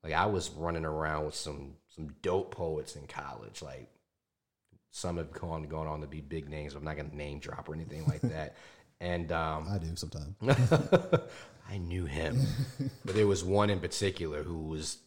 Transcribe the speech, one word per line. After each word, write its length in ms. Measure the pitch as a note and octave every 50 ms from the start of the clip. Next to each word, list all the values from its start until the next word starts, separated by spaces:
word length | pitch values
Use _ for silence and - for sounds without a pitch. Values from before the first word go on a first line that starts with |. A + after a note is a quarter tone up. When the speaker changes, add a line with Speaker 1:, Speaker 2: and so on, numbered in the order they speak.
| - D#2+
Speaker 1:
Like, 100 | D#2 E2
I 60 | F#2+
was 240 | G#2+ G#2 F2+ - -
running 340 | C#2+ D2 E2 E2+ E2+ D#2+ D#2+
around 400 | D#2 D#2 D#2 D#2 D#2 D2+ D2+ D2+
with 100 | D2+ -
some, 400 | - - D#2+ D2 C#2+ C#2+ C#2+ D2 - _ _ -
some 140 | - D#2+ D2+ C#2+ _
dope 320 | - F#2 F2+ G2 F#2+ - -
poets 420 | - F2+ D#2+ D#2 D2+ C#2+ - -
in 120 | D2+ C#2+
college. 540 | C2+ - - D2 C#2 C2 - G#1+ G#1+ - -
Like, 280 | D#2+ C#2+ C2+ C2 A#1+ - _ _ _ _ _ _ _ _ _ _ _ _ _ _ _ _ - _ _ _
some 260 | - - - F2+ E2+
have 140 | E2+ D#2+ D2
gone, 320 | - - - E2+ E2 D#2+ D#2
gone 240 | D2 D#2 D#2+ D#2
on 140 | D#2 D#2 D2+
to 60 | D2+
be 140 | C#2 C#2+ D#2
big 280 | D2 C#2 D#2+ D#2+ C#2+ C#2+
names. 240 | D2+ D2+ D2 D2 C#2
I'm 80 | C#2+ D2
not 140 | D#2 D2+
gonna 160 | D2 D2 D2 D2
name 260 | D2 D2 D2 D2 D2
drop 300 | - - - - - -
or 40 | D#2
anything 300 | D#2+ D#2+ - D2+ D#2 D#2
like 140 | - - -
Speaker 2:
<laughs> 120 | - A#2+ D#2+
Speaker 1:
that. 200 | D#2 D#2 C#2+ - - - - - - - _ _ _
And, 320 | F2 F2+ F2 F2 E2+ D2+
um, 360 | E2+ E2 D#2+ D#2+ D#2+ D#2+ D#2+ E2+
Speaker 2:
I 80 | G2+
do 180 | F#2+ D#2+ D#2+ E2
sometimes. 400 | - - D2+ - D2 D2 D2 - _
Speaker 1:
<laughs> 800 | G#2+ B2 C#3 - B2+ A#2+ D#3+ D3+ C#3+ - - F#3 - - F3 D#3 - - - - - - - - - -
I 80 | G2
knew 280 | G2+ F2 E2+ F2 F#2 F2
him. 340 | D2+ C#2 D2+ D#2+ E2 A#2 C3 C3+ D3+ C#3+ - C3+ - -
Speaker 2:
<laughs> 320 | - C3+ C4+ - - -
Speaker 1:
But 100 | G2+ F#2+
there 120 | G#2 G#2+
was 160 | G2+ G2 F2 F2
one 260 | F2+ G2 G2+ G#2 G#2
in 100 | G2+ F#2
particular 640 | - E2+ - - G2+ F#2+ F2+ - E2+ D#2 D2 D2 D2+
who 160 | F2 E2+ D#2+ D#2
was 300 | D#2 D#2+ D#2 D#2 - - - _